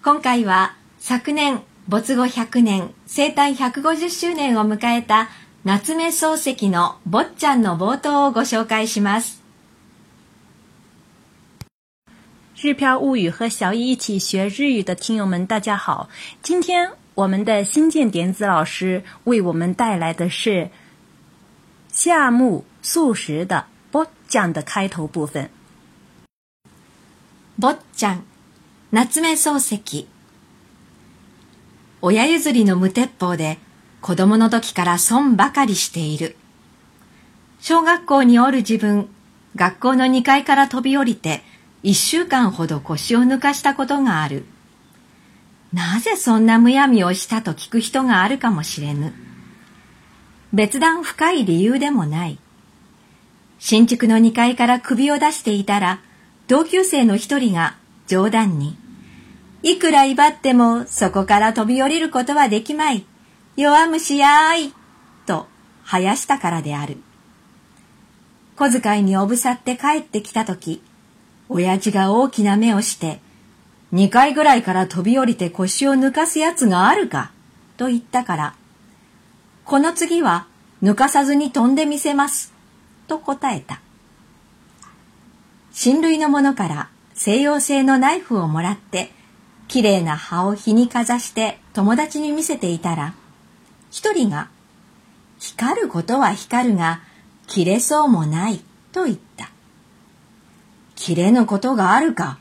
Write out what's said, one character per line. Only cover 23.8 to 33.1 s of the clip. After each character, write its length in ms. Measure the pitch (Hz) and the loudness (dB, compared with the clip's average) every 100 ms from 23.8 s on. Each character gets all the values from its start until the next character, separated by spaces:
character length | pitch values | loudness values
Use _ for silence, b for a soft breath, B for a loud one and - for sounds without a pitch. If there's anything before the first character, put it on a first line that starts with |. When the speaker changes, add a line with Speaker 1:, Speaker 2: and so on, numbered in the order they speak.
| _ | _
Speaker 2:
《坊 120 | 294 | -4
っ 40 | 311 _ _ | -4 _ _
ち 100 | 240 | -2
ゃ 80 | 180 | 0
ん》 40 | |
的 80 | 151 | -4
开 260 | 147 208 190 | -6 -6 -6
头 200 | 180 156 | -6 -8
部 180 | 170 147 | -6 -6
分。 240 | 147 135 _ _ _ _ _ _ _ _ _ _ _ _ _ _ _ _ _ _ _ _ - | -8 -10 _ _ _ _ _ _ _ _ _ _ _ _ _ _ _ _ _ _ _ _ -2
Speaker 1:
坊 140 | 247 | -2
っ 60 | 302 _ - | -2 _ -6
ち 100 | 208 | -4
ゃ 60 | |
ん、 120 | 180 - _ _ _ _ _ _ | -4 -10 _ _ _ _ _ _
夏 280 | 214 240 311 | 0 0 0
目 140 | 330 | -2
漱 240 | 311 311 285 | 0 -2 -2
石。 500 | - 208 - 147 - _ _ _ _ _ _ _ _ _ _ _ - _ _ _ _ _ _ _ | -4 -6 -8 -12 -12 _ _ _ _ _ _ _ _ _ _ _ -20 _ _ _ _ _ _ _
親 260 | 175 214 269 | 0 2 2
譲 240 | 330 311 | 0 2
り 120 | 240 202 | 2 4
の 120 | 185 | 2
無 140 | 190 | 0
鉄 180 | 208 254 | 0 -2